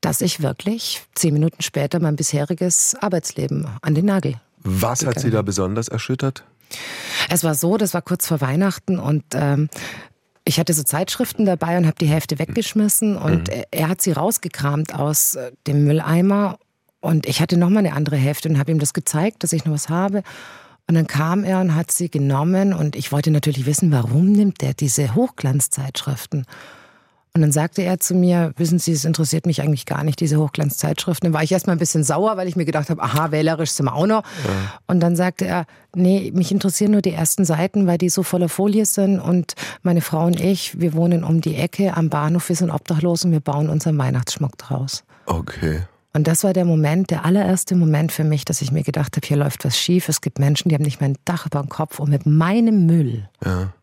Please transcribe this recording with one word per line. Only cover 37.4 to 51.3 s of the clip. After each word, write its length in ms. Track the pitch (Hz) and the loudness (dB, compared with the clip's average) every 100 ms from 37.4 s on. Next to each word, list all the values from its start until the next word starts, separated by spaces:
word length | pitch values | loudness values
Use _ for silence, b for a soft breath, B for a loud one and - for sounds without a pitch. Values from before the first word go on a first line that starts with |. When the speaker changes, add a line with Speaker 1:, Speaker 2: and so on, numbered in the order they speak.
Speaker 1:
Seiten, 440 | 180 156 185 208 190 | 0 2 0 2 2
weil 100 | 170 | 2
die 100 | 175 | 0
so 140 | - | 0
voller 260 | 185 180 175 | -2 0 0
Folie 380 | - 202 208 214 | 0 0 2 0
sind 320 | - 196 196 | 2 2 0
und 360 | 170 180 170 - B B | 2 0 0 -8 B B
meine 180 | 180 175 | 0 0
Frau 240 | - 160 170 | 0 0 0
und 140 | 175 | 2
ich, 380 | 175 190 - - | 0 -2 -4 -2
wir 140 | 170 | -2
wohnen 300 | 156 170 170 | 2 2 2
um 160 | 165 165 | 2 0
die 160 | 156 151 | 0 -2
Ecke 400 | 170 - 196 165 | -4 0 0 2
am 120 | 160 | 0
Bahnhof, 400 | 147 151 170 - | 0 0 0 -2
wir 80 | 170 | -2
sind 140 | 175 | 0
obdachlos 540 | 151 - 160 175 170 | -2 -2 0 0 0
und 80 | 180 | 2
wir 80 | 156 | 0
bauen 280 | 147 143 151 | 0 -2 0
unseren 300 | 156 160 156 | 0 0 0
Weihnachtsschmuck 580 | 127 127 120 - 139 - | 0 -2 -4 -4 -6 -6
draus." 460 | - 135 135 - _ b - | -8 -6 -4 -8 _ b -6
Speaker 2:
Okay. 560 | 82 - - 80 78 92 _ _ 151 | -4 -4 -4 -4 -2 -6 _ _ 0
Speaker 1:
Und 120 | 156 | 2
das 160 | 165 | 2
war 80 | 202 | 2
der 120 | 185 | 2
Moment, 460 | 175 160 151 165 190 | 2 2 2 2 0
der 140 | 160 | 0
allererste 500 | 165 190 185 185 - | 2 2 2 0 0
Moment 380 | 180 165 147 160 | 2 4 2 0
für 100 | - | 0
mich, 220 | 156 151 | 0 0
dass 180 | - 165 | -2 -4
ich 80 | 135 | -2
mir 140 | 147 | -2
gedacht 320 | 143 143 135 - | -2 -2 -2 -4
hab: 80 | |
"Hier 140 | - 147 | -2 0
läuft 260 | 143 - | 0 -2
was 120 | 139 123 | -4 -2
schief." 320 | - 180 - | 2 0 2
Es 120 | 151 | -4
gibt 180 | - - | -4 0
Menschen, 300 | 139 143 - | 0 2 2
die 80 | 151 | 0
haben 60 | |
nicht 160 | 147 135 | 0 0
mal 80 | 139 | -2
ein 100 | 135 | -2
Dach 220 | - | -2